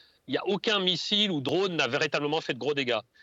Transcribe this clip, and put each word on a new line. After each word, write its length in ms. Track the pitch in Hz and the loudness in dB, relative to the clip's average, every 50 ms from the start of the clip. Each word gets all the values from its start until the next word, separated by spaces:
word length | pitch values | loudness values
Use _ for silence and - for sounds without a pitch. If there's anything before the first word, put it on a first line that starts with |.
| - _ _ _ _ | -20 _ _ _ _
il 60 | - 131 | -4 -4
y 40 | |
a 80 | 139 - | -2 0
aucun 320 | 185 202 185 - 226 208 196 | 0 -2 0 0 0 0 2
missile 500 | 185 185 180 - - - 208 202 208 196 | 2 0 0 0 -2 0 0 2 2 2
ou 100 | 170 143 | 0 0
drone 360 | 127 139 143 180 196 190 170 | 0 0 2 2 2 0 0
n'a 120 | 151 139 | 0 0
véritablement 540 | 120 127 143 160 143 - 151 147 147 151 160 | 2 2 0 0 0 0 0 0 0 0 -2
fait 140 | - - 147 | -2 -2 -4
de 40 | 113 | -2
gros 140 | 123 143 147 | -2 -2 -2
dégâts. 260 | 139 135 120 117 107 - _ _ - | 0 0 0 0 -2 -2 _ _ -20